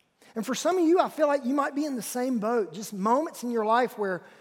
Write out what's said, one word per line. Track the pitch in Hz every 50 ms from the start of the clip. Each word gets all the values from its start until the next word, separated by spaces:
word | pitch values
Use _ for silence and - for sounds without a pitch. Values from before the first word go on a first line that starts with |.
| _ _ _ _ _ - -
And | 226 214
for | - 254
some | - - 311 359 370
of | 339
you, | 311 339 370
I | 302 220
feel | - - 311 294
like | 285 285 247
you | 240 277
might | 294 277 302 277
be | 277 302
in | 302 269
the | 240
same | 190 - - 247 247 262 254 226
boat, | 190 214 240 240 202 165 151
just | 190 220 - 208
moments | 190 185 220 240 277 320 339 - - -
in | 240
your | 240 226 214
life | 214 220 240 254 220 - -
where | 208 196 185 170 - - - -